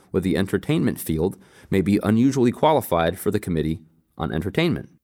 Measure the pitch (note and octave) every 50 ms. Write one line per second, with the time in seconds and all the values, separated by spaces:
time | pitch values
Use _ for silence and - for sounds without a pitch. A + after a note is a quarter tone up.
0 | _ _ - G2 E2+ F#2+ D2+ D2+ G2 F#2 - G2 - - D3 F3 E3+ A#2 - -
1 | - - E2 D#2 E2 G2 F2+ - - _ _ - - - - G2 F#2 G2+ G2+ G2
2 | - G2+ A2 A2 B2 C#3 C3 C#3 A#2+ B2 A#2 - - D3+ D#3+ C#3 A2 - F2 E2+
3 | E2 E2+ F2+ - - G#2+ G2 G#2 - - F2 D#2 D2+ D#2+ D#2+ D#2+ - _ _ _
4 | _ _ _ - - D#2+ - D#2+ - G2 - - E3 F3 B2 C#2 - - _ _